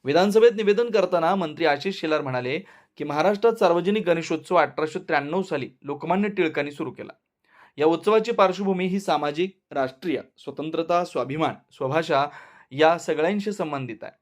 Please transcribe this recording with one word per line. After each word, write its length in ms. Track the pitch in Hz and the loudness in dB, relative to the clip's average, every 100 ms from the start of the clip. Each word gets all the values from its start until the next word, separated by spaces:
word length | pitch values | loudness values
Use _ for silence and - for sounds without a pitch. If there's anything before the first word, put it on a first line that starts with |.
विधानसभेत 480 | 131 156 196 214 233 | 2 2 4 6 6
निवेदन 340 | 220 202 208 240 | 4 2 2 2
करताना 460 | 214 180 180 160 | 2 2 2 2
मंत्री 300 | 190 160 151 | 0 -2 0
आशिष 340 | 165 143 190 190 | 0 0 -4 -4
शेलार 200 | 160 156 | -2 -2
म्हणाले 380 | 135 127 123 160 - - _ - | -2 -4 -4 -6 -8 -20 _ -10
की, 60 | |
महाराष्ट्रात 500 | 147 147 175 202 226 | -6 0 0 2 0
सार्वजनिक 540 | 220 185 170 175 214 175 | 4 2 4 2 0 0
गणेशोत्सव 480 | 165 156 160 - | -2 0 -6 0
अठराशे 440 | 175 143 135 156 180 | 2 2 -2 -4 -6
त्र्याण्णव 420 | 160 151 143 180 | -2 -2 0 -6
साली 280 | 185 147 120 _ | -4 -6 -6 _
लोकमान्य 460 | 139 143 160 185 208 | -10 -8 -2 0 0
टिळकांनी 420 | 202 165 151 143 | 0 -2 -2 -6
सुरू 200 | 147 135 | -8 -12
केला. 220 | 117 - - _ _ _ _ _ - | -10 -18 -18 _ _ _ _ _ 0
या 80 | |
उत्सवाची 460 | 156 165 202 220 226 | 2 4 2 2 2
पार्श्वभूमी 540 | 214 190 185 196 185 | 2 2 2 -2 -2
ही 140 | 185 196 | -2 -2
सामाजिक, 580 | 196 147 147 147 190 _ _ | 0 -2 -2 -4 -6 _ _
राष्ट्रीय, 500 | 143 131 - 180 123 - _ | -4 -4 -4 -4 -4 -6 _
स्वतंत्रता, 680 | - 131 151 160 165 175 | -14 -10 -6 -4 0 0
स्वाभिमान, 480 | 175 143 123 151 147 104 _ | 0 -4 -4 -2 -2 -4 _
स्वभाषा 540 | - 131 156 165 143 143 - - - _ | -8 -2 -2 0 0 0 -6 -20 -20 _
या 260 | 135 156 170 | 4 4 4
सगळ्यांशी 540 | 170 147 160 202 202 | -2 0 0 0 -4
संबंधित 460 | 196 160 143 127 107 | -4 -6 -4 -8 -10
आहे. 100 | 110 _ | -14 _